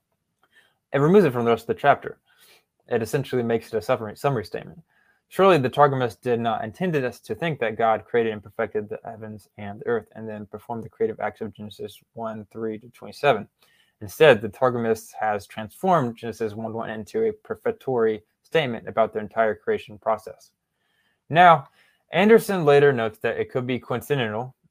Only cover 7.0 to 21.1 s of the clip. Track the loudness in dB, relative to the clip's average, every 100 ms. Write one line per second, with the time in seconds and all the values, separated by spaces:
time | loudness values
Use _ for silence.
7 | -4 -8 -10 -6 -6 -4 -4 0 0 0
8 | 0 0 0 -4 -10 -8 -6 -4 -6 -10
9 | -12 -14 -14 -16 -20 -16 -14 -10 -6 -6
10 | -6 -14 -12 -12 -12 -16 -12 -12 -12 -4
11 | -4 -4 -8 -8 -12 -12 -18 -14 -16 -16
12 | _ -14 -12 -12 -14 -10 -8 -8 -14 -20
13 | -20 -4 0 0 -4 _ _ _ _ _
14 | -16 4 6 6 2 -2 -2 0 -2 -2
15 | -4 -8 -4 -4 -8 -14 -14 -6 0 0
16 | 0 -6 -12 -8 -8 -8 -10 -8 -8 -10
17 | -8 -2 -2 -4 -10 -8 -6 -6 -4 0
18 | 0 -2 -8 _ _ -2 -2 -6 -6 -2
19 | -2 -2 -6 -2 -2 -2 -4 -4 -6 -8
20 | -4 -4 -6 -20 _ _ _ _ _ _
21 | _